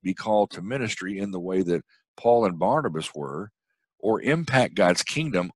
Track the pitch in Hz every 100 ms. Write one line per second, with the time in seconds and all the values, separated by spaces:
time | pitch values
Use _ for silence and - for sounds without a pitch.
0 | 92 - - 107 101 - 95 135 113 -
1 | 92 98 101 92 90 92 87 85 - _
2 | _ - 117 120 104 85 92 147 123 80
3 | 78 76 71 73 107 _ _ _ _ _
4 | 107 110 123 160 165 131 117 - 90 90
5 | - 147 156 92 90